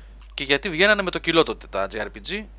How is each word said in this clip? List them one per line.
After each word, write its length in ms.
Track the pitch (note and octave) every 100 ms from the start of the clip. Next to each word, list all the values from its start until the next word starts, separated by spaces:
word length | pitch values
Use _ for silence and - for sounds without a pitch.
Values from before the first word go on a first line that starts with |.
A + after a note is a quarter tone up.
| - - -
Και 100 | -
γιατί 260 | C3+ C#3+ G3+
βγαίνανε 320 | D#3 G3+ G3+
με 80 | F3+
το 100 | E3
κιλό 240 | E3 E3
τότε 240 | C#3+ G#2+ -
τα 200 | F#2+ G2
J 40 | A2
R 120 | G#2
P 220 | A2 G2+
G 140 | G3+ G#3